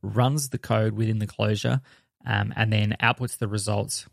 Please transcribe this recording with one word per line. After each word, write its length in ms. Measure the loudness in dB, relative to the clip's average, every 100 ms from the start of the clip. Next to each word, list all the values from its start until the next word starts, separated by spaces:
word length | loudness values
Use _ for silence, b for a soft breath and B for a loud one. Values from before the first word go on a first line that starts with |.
runs 480 | -2 2 2 2 -2
the 80 | -8
code 360 | 0 2 2
within 260 | 0 0 0
the 80 | -4
closure, 540 | 0 0 2 0 0 b b b _ -2
um, 280 | 0 0 0
and 160 | 0
then 240 | 2 0 2
outputs 360 | 2 2 -4 -4
the 100 | -4
results 580 | -2 -2 -2 -2 -8 -10